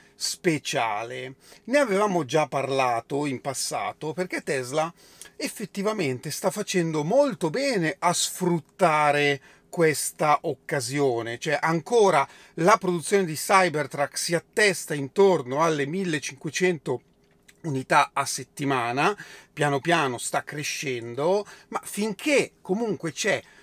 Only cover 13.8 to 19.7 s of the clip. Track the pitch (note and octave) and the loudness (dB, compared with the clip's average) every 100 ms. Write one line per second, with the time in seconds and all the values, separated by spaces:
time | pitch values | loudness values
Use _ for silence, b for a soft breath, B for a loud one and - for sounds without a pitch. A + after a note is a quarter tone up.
13.8 | C#3 C#3 C#3+ - - E3 - - G#3 E3+ | -4 -2 -4 -2 -2 -2 -2 2 2 2
14.8 | - D3+ C#3 - G3 E3 B2 C#3 E3 D3+ | -4 -6 -4 4 4 4 0 0 0 0
15.8 | C#3 F#3 F#3 D3+ - C#3 D#3+ - F3+ D#3+ | -2 -2 -2 -4 -6 -10 -8 0 0 0
16.8 | - B2 _ _ _ _ _ _ E3 C3 | -4 -6 _ _ _ _ _ _ -6 -4
17.8 | B2+ D#3 C3+ - C#3 - C3 - C#3 C3 | 2 4 4 0 -4 -6 -10 -6 -2 0
18.8 | A#2 C3 F3 G#3 B B B - D3 | -2 0 0 0 B B B -2 0